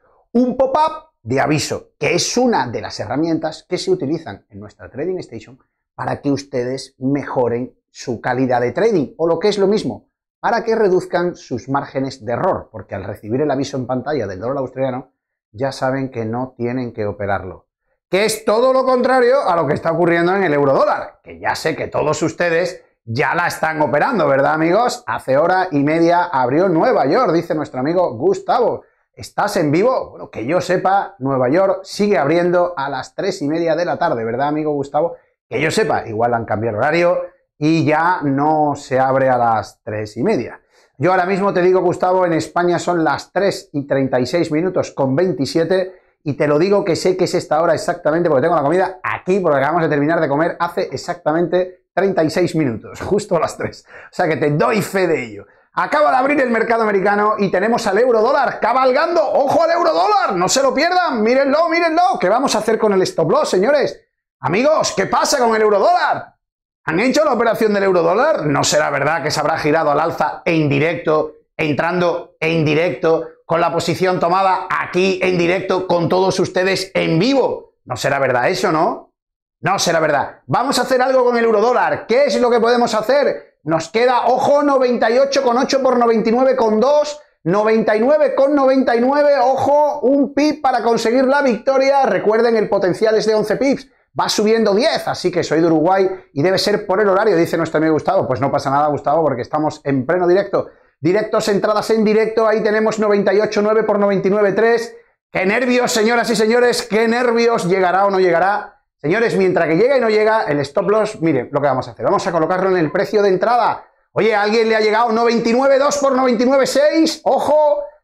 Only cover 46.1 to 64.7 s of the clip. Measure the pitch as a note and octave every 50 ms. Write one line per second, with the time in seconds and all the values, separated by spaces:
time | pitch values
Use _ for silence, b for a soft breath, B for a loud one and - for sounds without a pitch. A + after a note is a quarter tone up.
46.1 | B B _ D3+ C3+ - D#3+ D3 D3 D3+ E3+ G3+ G3+ G3+ G3 - D#3+ C#3+ - F#3
47.1 | F#3 - F3+ E3+ - F3+ - - D3+ D#3 E3 F3 D#3+ C#3+ - - E3+ - - D3+
48.1 | D3+ E3 F3 E3+ D3+ C3 C3 E3 F3 D#3+ C#3 C#3 D#3+ F#3 F#3+ F3+ F#3+ - - A2+
49.1 | G#2 - - - F#3 G3+ F3+ E3 D3 C3+ C3 C#3+ D#3+ F3 D#3+ D#3+ D3+ C#3+ C#3+ D3
50.1 | E3+ E3+ D#3+ C#3+ C#3 C#3+ E3 E3+ - - E3+ F3 - - F3+ - C#3+ B2+ - -
51.1 | E3+ - - D3+ D3+ E3 F3+ E3 E3+ F3+ F3+ F#3 - _ _ _ _ - F#3+ G3
52.1 | F#3 E3+ D#3+ D3+ - G3 F3+ E3 - D#3+ D#3 C3 A2+ G#2+ - G2+ F#2 - - -
53.1 | F#3 G#3 G3+ - F#3+ D#3+ D3 - - - - - - - - _ - - - -
54.1 | - - F#3+ D#3+ D#3 C3 D#3 D3 D3 D3+ F#3+ B3 A#3+ G#3+ D#3 - - G3 F#3 E3+
55.1 | D#3+ C3+ B2+ A2+ G#2 G2+ G2 b b b b b b - F3 F#3 C#4 D4+ D4+ C#4+
56.1 | C4+ B3+ C4 C#4 D4 C#4+ C4 B3 A#3 A3 G#3+ A#3 A#3 A3+ A3+ G#3+ G3+ G3 F#3 G#3
57.1 | G3+ G#3 G#3 G#3+ G#3+ - G3+ F#3 - F#3 F#3+ A3 A#3 A3+ - A3 F#3 G3+ A#3+ C4
58.1 | A#3 A3 G#3 A#3 C4+ D4 C4 G#3+ - - - G#3+ A#3+ C4 C4 C4 B3 C#4 D#4+ E4
59.1 | F4 E4+ D4+ - - - C#4 C#4 B3 C#4+ E4 E4 E4+ E4+ E4+ E4 D#4 D#4+ F4 G4+
60.1 | G#4 G4 F4+ D#4+ G3+ C4+ C4 B3 - C4 C#4 C4+ A3 C4 D4+ E4+ F4+ F4+ F4+ E4
61.1 | C#4 A3+ G#3+ A3 B3 C4+ C#4 C#4 C4 D4+ E4+ E4+ D#4+ E4+ E4+ E4 D#4 E4 F4 F#4+
62.1 | F#4 F4+ - F3+ G3+ A#3+ C#4 B3+ - A3 G3+ - A3 A3 A3 G#3+ G3+ F#3+ F#3 -
63.1 | - - E3 D3+ G#3 D4 D4+ - - F#3 F#3+ A#3+ D4 C#4+ A#3 - - - _ _
64.1 | _ _ _ _ _ _ - C3+ D#3+ G3+ B3+ D4